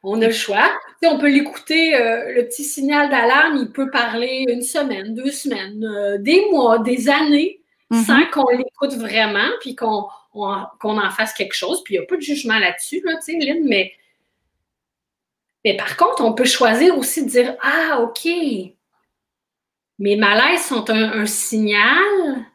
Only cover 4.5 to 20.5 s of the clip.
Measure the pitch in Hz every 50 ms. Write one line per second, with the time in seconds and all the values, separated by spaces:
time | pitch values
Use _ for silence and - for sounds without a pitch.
4.5 | 240 247 247 - - 311 285 262 214 190 196 214 226 233 262 277 277 - - 285
5.5 | 233 202 190 196 208 214 220 220 208 202 202 202 202 202 202 240 320 381 415 427
6.5 | 370 285 247 233 220 226 220 247 247 254 220 269 285 285 311 294 294 285 320 381
7.5 | - _ _ _ _ _ _ _ 226 233 226 - 277 269 330 - - 294 262 240
8.5 | 247 247 254 - _ - 285 277 269 226 226 208 202 226 220 208 202 202 226 311
9.5 | 480 - - 269 254 - 233 220 214 202 180 - - - _ _ _ 208 208 196
10.5 | 196 196 196 - - _ - 214 214 214 202 190 - - 220 220 - - 196 196
11.5 | - - 185 180 - - - - 202 180 - - 359 330 285 294 294 277 - 233
12.5 | 220 220 196 175 175 - - - 285 370 - 339 320 320 - - 330 330 294 262
13.5 | 302 339 311 262 214 196 185 190 - _ _ _ _ _ _ _ _ _ _ _
14.5 | _ _ _ _ _ _ _ _ _ _ _ _ _ _ _ _ _ _ _ _
15.5 | _ _ _ 214 196 - - - - - 339 - - - 262 226 220 - 254 -
16.5 | - - 254 220 220 233 311 370 349 277 262 - - 320 277 226 - 247 247 269
17.5 | 254 - - 285 302 330 320 320 302 247 233 233 - - - 330 339 349 320 277
18.5 | 226 190 185 185 _ _ _ _ _ _ _ _ _ _ _ _ _ _ _ _
19.5 | _ _ _ _ _ _ _ _ _ - 196 202 208 208 214 202 208 220 254 302